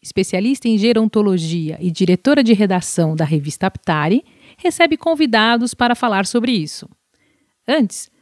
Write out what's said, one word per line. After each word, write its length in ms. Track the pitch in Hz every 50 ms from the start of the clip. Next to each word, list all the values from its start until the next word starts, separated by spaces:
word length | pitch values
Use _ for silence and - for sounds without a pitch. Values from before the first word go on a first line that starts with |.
especialista 680 | - - - 190 - - - 185 208 247 277 - - 233
em 100 | 220 202
gerontologia 1000 | 208 240 220 220 220 214 - 214 208 202 185 175 160 160 170 170 156 151 160 -
e 100 | 180 180
diretora 540 | 160 - 190 170 185 180 - 269 302 294 247
de 80 | 226
redação 640 | 220 190 214 185 185 180 - - - 170 165 156 160
da 80 | 156 160
revista 420 | 143 160 147 139 151 - - 185
Aptari, 580 | 190 - - - - 160 151 147 165 208 285 - _ _ _ - - -
recebe 400 | - - 349 - - 339 330 320
convidados 800 | - - 330 330 294 311 240 226 220 214 226 240 233 247 240 -
para 220 | - 240 240 240
falar 280 | - 262 233 202 190 190
sobre 280 | - - 240 220 254
isso. 360 | 247 185 151 147 - - - - _ _ _ _ _ _ _ _ _ _ _ _ _ _ _
Antes, 420 | - 285 320 226 190 - - - - _ _